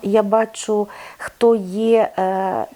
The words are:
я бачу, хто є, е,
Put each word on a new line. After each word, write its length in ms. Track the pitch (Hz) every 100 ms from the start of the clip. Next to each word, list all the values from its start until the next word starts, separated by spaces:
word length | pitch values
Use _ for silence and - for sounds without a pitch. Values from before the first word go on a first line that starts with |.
я 220 | 202 220
бачу, 640 | 202 220 220 - - 208 208 - - -
хто 380 | - - 233 226
є, 540 | 185 196 226 226 208 -
е, 480 | 190 190 190 113 -